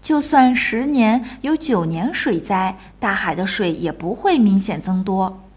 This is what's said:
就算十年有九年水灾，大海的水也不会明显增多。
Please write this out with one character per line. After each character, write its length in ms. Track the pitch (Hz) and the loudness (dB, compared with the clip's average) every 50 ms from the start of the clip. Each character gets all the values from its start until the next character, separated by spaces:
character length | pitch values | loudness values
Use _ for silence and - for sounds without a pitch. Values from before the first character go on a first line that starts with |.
就 200 | _ - 320 294 | _ 0 0 0
算 340 | 285 - - 285 262 254 254 | 0 2 4 6 6 6 4
十 300 | 247 - - - 226 254 | 2 0 -2 -2 -2 -2
年 400 | 285 294 269 233 214 220 254 240 - - - | 0 2 2 4 4 2 0 0 -4 -14 -8
有 120 | - 269 311 | -4 -2 -2
九 300 | 311 320 - 254 190 165 | -2 0 0 0 0 0
年 300 | 160 165 165 180 262 269 | -2 -4 -4 -4 -4 -4
水 260 | - - 294 208 165 | -2 -2 -2 -2 -2
灾， 380 | - - 202 185 190 185 185 - - - - - | -2 -2 -2 -2 0 -2 -4 -8 -16 -20 -14 -6
大 160 | - 208 196 | -4 -2 -2
海 220 | 190 - 180 156 | -2 -2 -4 -4
的 100 | 165 185 | -2 -4
水 280 | 196 190 - 208 175 160 | -4 -2 -2 -2 -2 -2
也 180 | - 170 165 | -2 -4 -6
不 240 | 151 - - 170 214 | -6 -6 -6 -8 -8
会 240 | - - 403 359 294 | -2 0 2 4 4
明 180 | 226 208 190 196 | 4 6 4 4
显 240 | 190 - 185 143 | 2 0 -6 -6
增 220 | 175 190 185 185 190 | -4 -4 -2 -2 -2
多。 380 | 196 190 190 190 185 190 - - - _ | -2 -2 -2 -2 -2 -4 -10 -20 -20 _